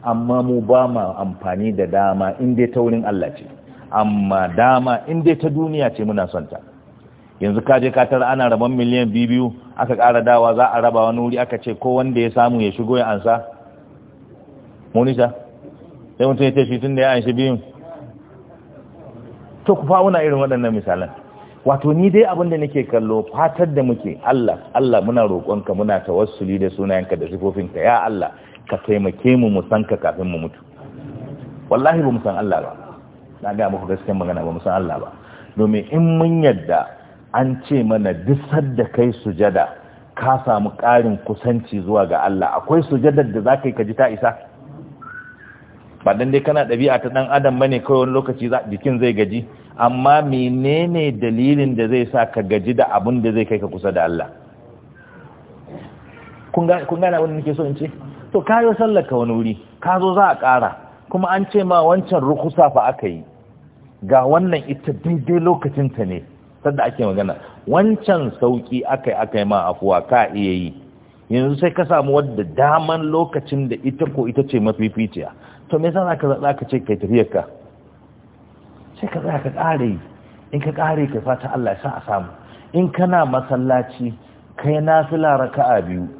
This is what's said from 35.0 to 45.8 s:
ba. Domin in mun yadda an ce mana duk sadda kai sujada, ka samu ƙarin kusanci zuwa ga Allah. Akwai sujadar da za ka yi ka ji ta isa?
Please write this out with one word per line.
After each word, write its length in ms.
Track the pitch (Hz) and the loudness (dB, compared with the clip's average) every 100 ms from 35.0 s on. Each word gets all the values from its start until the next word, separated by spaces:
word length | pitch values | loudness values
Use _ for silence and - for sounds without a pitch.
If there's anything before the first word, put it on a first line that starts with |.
ba. 80 | - - - - - - | -10 -16 -20 -20 -14 0
Domin 320 | 107 147 202 | 0 0 -2
in 280 | 160 165 165 | 2 2 4
mun 240 | 165 165 | 2 4
yadda 420 | 151 98 80 82 - - - - - | 4 2 0 -2 -2 -12 -20 -20 -6
an 260 | 117 131 131 - | 0 0 -2 -2
ce 160 | 143 | 0
mana 320 | 110 110 98 | 2 2 0
duk 240 | 87 95 139 143 | -2 0 0 0
sadda 340 | 147 143 120 120 | -2 -2 -2 -2
kai 180 | - 123 117 | 2 2 2
sujada, 500 | 107 85 104 90 73 - - - - | -6 0 2 2 -2 -4 -20 -20 -20
ka 300 | - - 131 | -6 0 0
samu 260 | - 110 104 - | 2 0 0 -2
ƙarin 400 | 117 120 117 98 | 2 4 2 -2
kusanci 580 | - 107 123 117 - 104 | -6 -6 -2 -2 -2 -8
zuwa 240 | 90 107 95 | 0 0 2
ga 160 | 85 | 0
Allah. 300 | 95 95 82 - | 0 0 -2 -2
Akwai 220 | - 160 | 2 2
sujadar 420 | 156 139 139 147 131 | 2 2 4 4 0
da 80 | 107 | 0
za 160 | 107 135 | 2 2
ka 100 | 135 | 0
yi 40 | |
ka 80 | 120 | -4
ji 120 | 104 | -4
ta 120 | 110 131 | 2 0
isa? 240 | 107 120 - - - - - - - - 1077 1077 - - - - - | 2 -2 -2 -18 -20 -20 -20 -20 -20 -20 -20 -20 -20 -20 -20 -20 -20